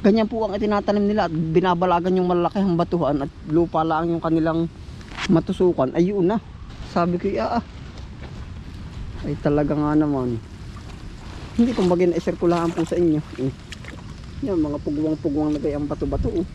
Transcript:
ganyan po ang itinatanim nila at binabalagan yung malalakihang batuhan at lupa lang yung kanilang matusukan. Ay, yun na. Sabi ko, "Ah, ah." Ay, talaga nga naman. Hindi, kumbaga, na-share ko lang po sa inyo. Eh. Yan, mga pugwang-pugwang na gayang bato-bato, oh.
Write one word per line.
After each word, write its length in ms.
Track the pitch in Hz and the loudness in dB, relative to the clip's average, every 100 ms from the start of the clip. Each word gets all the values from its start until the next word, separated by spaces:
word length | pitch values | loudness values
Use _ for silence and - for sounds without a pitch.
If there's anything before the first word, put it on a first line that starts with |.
ganyan 240 | 226 220 214 | 6 4 2
po 160 | 226 | 0
ang 160 | 220 202 | -2 0
itinatanim 480 | 208 208 202 208 202 | 0 0 2 2 2
nila 240 | 214 175 | 2 0
at 20 | |
binabalagan 840 | 160 160 165 180 175 180 175 180 185 | 0 2 4 4 4 4 4 4 2
yung 80 | 180 | 4
malalakihang 480 | 175 170 202 196 170 | 4 2 2 2 2
batuhan 480 | 170 175 147 147 | 2 2 2 0
at 80 | 135 - - | -2 -8 0
lupa 400 | 156 165 165 160 | 2 2 2 2
lang 240 | 156 170 | 0 0
yung 80 | 170 | 0
kanilang 480 | 165 160 160 160 165 - - - - - - | 2 2 2 0 -2 -6 -14 -14 -12 -8 2
matusukan. 640 | 165 - 185 180 165 131 - | 2 2 2 2 4 0 2
Ay, 160 | 180 | 2
yun 160 | 202 175 | 4 2
na. 160 | 220 - - - - - | 2 -4 -16 -16 -14 -4
Sabi 240 | 190 175 175 | 0 2 0
ko, 160 | 196 214 | -2 -2
"Ah, 240 | 220 - | 0 -2
ah." 0 | - - - - - - - - - - - - - - - - | -4 -14 -14 -14 -14 -14 -12 -12 -12 -12 -12 -12 -12 -10 -10 -8
Ay, 160 | 147 147 | -6 -2
talaga 320 | 147 147 147 | 2 2 2
nga 240 | 147 147 151 | 2 2 4
naman. 400 | 151 139 127 117 104 - - - - - - - - - - | 4 2 0 -4 -6 -14 -14 -14 -14 -14 -14 -14 -14 -12 -8
Hindi, 160 | - 240 220 | 2 2 4
kumbaga, 240 | 180 175 180 | 4 6 4
na-share 320 | 165 175 170 | 2 -2 0
ko 80 | 175 | 2
lang 240 | 170 165 | 2 2
po 80 | 170 | 0
sa 160 | 165 175 | -2 2
inyo. 240 | 170 151 - - | 2 2 -2 -4
Eh. 160 | 131 - - - - - - - - - | -6 -6 -14 -14 -14 -14 -14 -14 -12 -8
Yan, 160 | 262 196 | -2 0
mga 240 | 151 147 | 0 -2
pugwang-pugwang 720 | - 147 156 151 165 143 151 | -4 -2 0 0 -2 0 0
na 80 | 151 | 0
gayang 240 | 156 147 143 | -2 -2 -4
bato-bato, 480 | 147 147 143 - | -2 -2 0 0
oh. 140 | 170 185 | -2 -4